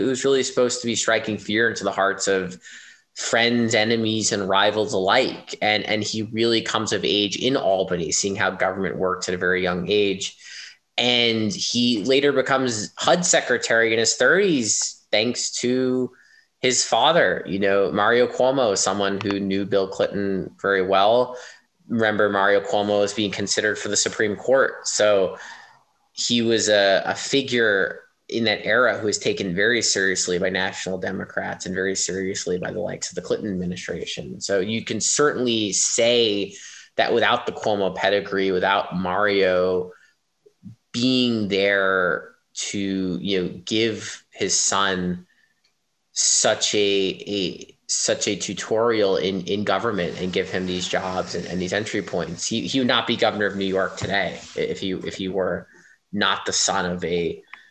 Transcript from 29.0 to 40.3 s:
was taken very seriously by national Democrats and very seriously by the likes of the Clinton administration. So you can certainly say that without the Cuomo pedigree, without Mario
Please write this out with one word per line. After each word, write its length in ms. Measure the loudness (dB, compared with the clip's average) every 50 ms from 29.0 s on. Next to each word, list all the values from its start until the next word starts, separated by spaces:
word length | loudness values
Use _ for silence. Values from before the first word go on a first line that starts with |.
| -2 -2
was 100 | -2 -2
taken 380 | -2 -2 -2 -2 -2 -4 -2
very 260 | 0 2 2 2 2
seriously 560 | 0 0 0 0 0 0 0 0 -2 -2 -2 0
by 120 | 0 -2
national 480 | -2 -2 -4 -4 -6 -6 -8 -6 -6 -6
Democrats 640 | -6 -6 -6 -8 -8 -8 -8 -6 -6 -6 -8 -8 -8
and 80 | -8 -4
very 220 | -2 -2 -2 -2
seriously 640 | -2 -4 -4 -4 -4 -4 -4 -6 -6 -4 -4 -4 -4
by 120 | -4 -6
the 80 | -6 -6
likes 300 | -6 -6 -8 -8 -10 -10
of 60 | -10
the 60 | -8
Clinton 300 | -6 -4 -4 -4 -4 -4
administration. 880 | -4 -4 -4 -6 -6 -8 -8 -8 -8 -8 -8 -10 -10 -10 -10 -12 -12 -10
So 200 | -6 -2 -2 0
you 240 | 0 -2 -4 -6 -4
can 180 | -4 -6 -4
certainly 720 | -2 -2 0 2 2 2 2 0 0 0 0 0 0 0
say 840 | 0 0 0 0 0 2 4 4 4 4 4 2 2 0 -2 -4 -8 -14 -18 -20 -20 -20 -20 -8 -2
that 180 | -2 0 2 2
without 320 | 2 4 4 2 2 0
the 80 | -4 -8
Cuomo 420 | -4 -2 -2 0 0 0 -2 -2
pedigree, 560 | 0 0 2 2 2 0 0 -2 0 0 2
without 440 | 0 2 2 2 2 2 0 -2 -4
Mario 960 | -4 -2 -2 0 0 2 2 2 4 4 4 4 2 2 2 0 -2 -2 -6 -10 _ _ _ _ _ _ _